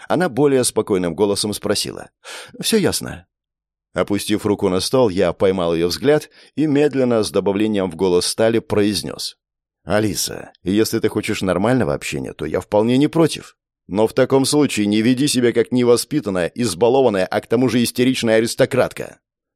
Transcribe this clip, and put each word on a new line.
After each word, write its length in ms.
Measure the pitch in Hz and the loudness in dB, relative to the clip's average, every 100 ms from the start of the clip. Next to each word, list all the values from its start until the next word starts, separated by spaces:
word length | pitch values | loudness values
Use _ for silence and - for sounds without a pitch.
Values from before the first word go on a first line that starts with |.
| - | -4
она 200 | 123 180 | -2 0
более 360 | 113 147 131 | 2 2 2
спокойным 500 | 117 - 107 95 87 | 2 -2 -2 -2 -2
голосом 380 | 82 104 101 107 | 0 0 0 -4
спросила: 580 | 101 101 101 64 50 - _ - - - - | -6 -4 -4 -4 -10 -16 _ -18 -18 -18 -10
«Все 180 | - 226 | -2 0
ясно?» 480 | 147 - 62 82 _ _ _ _ _ _ _ 90 | 0 -2 -8 -12 _ _ _ _ _ _ _ -6
Опустив 480 | 90 101 - 104 | -2 -4 -2 -2
руку 240 | 104 101 101 | -2 0 0
на 120 | 92 | -2
стол, 280 | - 131 120 | 0 2 2
я 240 | 92 87 | 2 -2
поймал 420 | - 98 95 85 | 2 0 0 0
ее 140 | 82 87 | 0 -2
взгляд 400 | - 131 151 - _ - | 0 0 0 -2 _ -12
и 120 | - 156 | -4 0
медленно, 560 | 139 151 135 123 113 | 2 2 0 0 0
с 80 | 95 | 0
добавлением 600 | 101 92 98 110 104 92 | 0 0 0 0 0 -4
в 60 | 82 | -2
голос 300 | 95 87 - | 2 2 0
стали, 320 | - 113 113 | 0 0 0
произнес: 800 | - 104 104 98 67 - - - _ _ _ _ | -2 0 0 -2 -6 -10 -12 -14 _ _ _ _
«Алиса, 680 | 76 104 107 78 - - - _ | -4 -2 0 -4 -6 -10 -16 _
если 360 | 87 104 110 113 | -2 0 2 0
ты 100 | 107 | 0
хочешь 320 | 107 107 104 | -2 -4 -4
нормального 540 | 95 87 110 127 78 | -2 0 0 0 0
общения, 400 | 69 - 71 62 | -2 -4 -8 -8
то 100 | - | -8
я 160 | 76 90 | -6 -6
вполне 380 | - 104 113 127 | 0 0 4 2
не 100 | 147 | 2
против. 480 | 165 160 - - _ _ _ - | 2 0 0 -14 _ _ _ -6
Но 200 | 95 110 | 0 0
в 60 | |
таком 320 | - 127 135 | 2 2 2
случае 420 | 127 147 143 - 104 | 2 2 0 0 0
не 140 | 107 | 2
веди 280 | 110 127 147 | 2 2 0
себя 240 | 127 120 | 2 2
как 200 | 113 110 | 2 0
невоспитанная, 800 | 127 120 120 - 147 107 92 90 | 2 4 2 2 -4 -2 -2 -2
избалованная, 680 | 110 120 87 117 131 123 98 | -2 -4 0 2 4 4 2
а 160 | 92 107 | 0 -2
к 60 | - | -2
тому 240 | 117 131 | 0 2
же 120 | 120 | 0
истеричная 540 | 117 - 123 127 117 110 | 0 0 0 2 2 2
аристократка». 840 | 117 - 131 123 85 - - - _ _ _ | 2 0 0 2 -2 -4 -14 -16 _ _ _